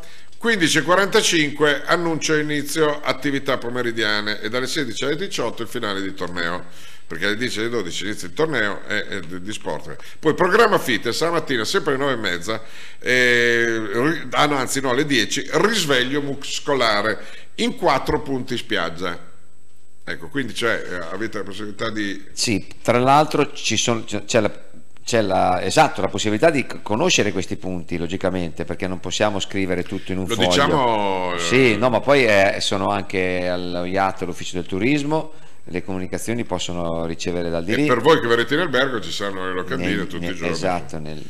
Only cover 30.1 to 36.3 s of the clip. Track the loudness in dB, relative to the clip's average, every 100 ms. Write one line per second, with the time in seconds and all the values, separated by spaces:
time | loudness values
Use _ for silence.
30.1 | -4 -2 0 2 4 4 4 4 2 2
31.1 | 0 0 -2 2 6 6 6 4 4 4
32.1 | 6 6 6 6 4 0 0 2 0 0
33.1 | -2 0 0 -2 -2 -2 -4 -2 0 0
34.1 | 0 -4 -6 -2 -2 0 0 2 2 2
35.1 | -2 -2 -8 -8 -10 -6 -4 -4 -4 -4
36.1 | -4 -4